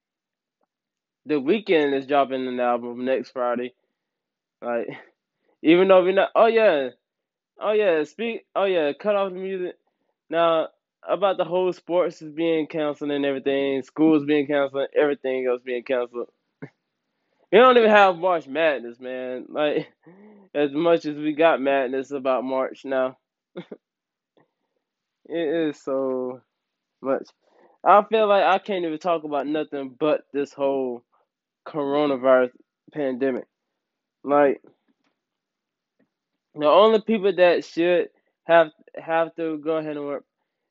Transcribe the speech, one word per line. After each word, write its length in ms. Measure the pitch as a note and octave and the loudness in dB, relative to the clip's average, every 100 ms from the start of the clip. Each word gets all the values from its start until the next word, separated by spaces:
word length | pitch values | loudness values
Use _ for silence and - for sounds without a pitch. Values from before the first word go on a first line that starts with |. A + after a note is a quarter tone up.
| _ _ _ _ _ _ _ _ _ _ _ _ - | _ _ _ _ _ _ _ _ _ _ _ _ -6
The 80 | C#3+ | -4
Weeknd 580 | C3 G#3+ G3+ E3 C#3+ C3+ | 0 -2 2 0 2 -2
is 100 | C3 | 0
dropping 420 | C#3+ B2+ C3 B2+ | 0 0 -2 -6
an 100 | B2 | -2
album 460 | A#2+ A#2+ A#2+ A#2+ | -2 -2 -4 -6
next 260 | B2+ C3 B2+ | -4 -4 -4
Friday. 440 | C3 B2 A#2 B2 _ _ _ _ _ _ _ _ - | -6 -4 -4 -6 _ _ _ _ _ _ _ _ -14
Like, 260 | A#2+ A#2 - - - _ _ _ _ | -6 -6 -6 -12 -18 _ _ _ _
<laughs> 140 | _ | _
even 260 | D3 F3 F#3+ | 4 4 6
though 160 | F#3 | 6
we 80 | F3+ | 4
not, 180 | G3 F3+ | 0 0
oh 120 | - A3+ | 2 2
yeah, 440 | A3+ G#3+ D3+ C3 - _ _ _ _ _ - | 4 2 2 -2 -8 _ _ _ _ _ -10
oh 120 | G3 | -4
yeah, 320 | G#3+ G#3 D#3 | 0 2 0
speak, 420 | D3+ - A#3 A3+ _ E3 | -2 -6 -8 -8 _ -4
oh 80 | |
yeah, 280 | G3 F3+ D3 | 0 0 -2
cut 220 | C#3+ G#3 G3+ | -4 -2 -2
off 160 | G3 | -2
the 60 | F#3 | -6
music. 380 | F#3+ F#3+ F3+ - _ _ _ _ - | -8 -8 -8 -12 _ _ _ _ -6
Now, 380 | D#3+ E3+ D#3+ D3+ _ _ _ - | 0 2 2 -2 _ _ _ -6
about 300 | E3+ G3 F3+ | -2 0 0
the 60 | |
whole 280 | E3 F3+ F#3 | -2 -2 -2
sports 500 | F3 - F3 E3 D#3+ | -4 -4 -2 -2 -4
is 100 | D#3 | -14
being 340 | D3 E3 D#3+ D3+ | -4 -2 -2 -2
canceled 440 | E3 D3+ C#3+ D3 | -4 -4 -6 -6
and 140 | C#3+ C#3 | -4 -2
everything, 560 | C3+ C3+ C#3 C#3 C3+ | -4 -2 -2 -2 -4
schools 420 | B2 - D#3 D#3 C#3+ | -6 0 2 2 2
being 200 | D3+ C#3 | 0 0
canceled, 420 | D3 C#3 C3+ C3+ - | 0 -2 -4 -4 0
everything 500 | D3 C#3+ C3 C3 B2+ | 0 0 -4 -2 -2
else 160 | B2 | -4
being 200 | B2+ B2 | -4 -8
canceled. 440 | A#2 B2+ B2 A#2+ - | -4 -4 -4 -8 -12
<laughs> 60 | _ _ _ D3 _ _ _ _ _ _ _ - | _ _ _ -20 _ _ _ _ _ _ _ 2
We 60 | G3 | 6
don't 200 | B3+ B3 | 6 6
even 120 | A3 | 6
have 280 | G#3 G3 E3+ | 6 6 2
March 300 | F#3 E3+ C#3 | -2 -2 -4
Madness, 520 | C#3 E3 C3 A#2 A#2+ | -2 -2 -2 -6 -14
man. 460 | B2+ B2+ B2+ B2+ - | -12 -10 -8 -10 -8
Like, 400 | A#2+ D3+ C#3 - _ - F#3 G#3 - | -4 -2 -2 -6 _ -20 -20 -20 -20
<laughs> 140 | _ | _
as 180 | D3 D3 | -4 -2
much 340 | C#3+ E3+ E3+ D3+ | 0 2 2 0
as 100 | D3 | -6
we 160 | D3+ | -4
got 260 | D3 E3 B2+ | 2 2 2
madness 500 | C3+ C#3 B2+ C3 B2+ | 0 0 -2 -4 -6
about 340 | C#3+ C3 B2+ | -6 -2 -2
March 400 | B2+ C3 C3 - | -2 -4 -4 -8
now. 340 | C3+ C3 B2+ C3 | -6 -2 -4 -6
<laughs> 60 | _ _ _ - - - _ _ _ _ _ _ _ _ _ _ _ _ _ _ - | _ _ _ -20 -18 -20 _ _ _ _ _ _ _ _ _ _ _ _ _ _ -10
It 400 | E3 D#3 E3 D#3 | -6 -4 -2 -2
is 120 | C#3+ | -6
so 600 | - C3+ C3+ B2+ B2+ B2+ _ _ _ _ _ _ | -6 -4 -2 -4 -6 -10 _ _ _ _ _ _
much. 220 | B2+ C3 - _ _ _ _ _ | -4 -4 -6 _ _ _ _ _
I 180 | - G3+ G#3 | 4 4 4
feel 180 | A3 G#3 | 0 2
like 160 | G3+ | 2
I 140 | E3 G3 | 2 0
can't 260 | - F#3+ | -2 -6
even 140 | E3+ D#3 | -4 -6
talk 260 | F#3 E3 | -4 -4
about 220 | D#3 D3 C3+ | -4 -6 -4
nothing 500 | D#3 D3+ C#3+ C3+ B2 | -4 -6 -8 -12 -4
but 240 | D3+ C#3 - | -2 -2 -4
this 200 | C#3 C#3 | -6 -6
whole 520 | - C#3 C#3 C3 A#2+ _ _ _ _ _ _ - | -4 -2 -2 -4 -8 _ _ _ _ _ _ -12
coronavirus 840 | D#3 C#3 C#3+ D3 C3 C3 B2+ B2+ - _ _ _ | -6 -2 0 0 0 4 4 4 -4 _ _ _
pandemic. 520 | D#3 C#3 B2+ C3+ A#2+ - _ _ _ _ _ _ _ | -6 -6 -2 -2 -4 -8 _ _ _ _ _ _ _
Like, 380 | B2+ C#3+ C#3+ - - _ _ _ _ _ _ _ _ _ _ _ _ _ _ _ _ _ _ | 0 2 2 0 -8 _ _ _ _ _ _ _ _ _ _ _ _ _ _ _ _ _ _
the 120 | D#3 D3 | -2 4
only 320 | D#3+ A3 A3 | 6 6 4
people 320 | - A3 G3 F3 | 0 -2 0 4
that 280 | F3+ D#3 | 4 4
should 460 | - - E3+ F3 - _ _ _ - | -2 -2 0 2 -2 _ _ _ 2
have, 220 | E3+ D#3 - _ D3+ | 4 4 -2 _ -16
have 380 | D3+ E3 E3 D#3+ | -4 -2 -2 -4
to 220 | E3 D#3 | -6 -6
go 200 | D3 D#3+ | -4 -4
ahead 180 | D#3 D3 | -4 -8
and 100 | C#3+ | -8
work, 180 | C#3 - _ _ _ _ | -10 -12 _ _ _ _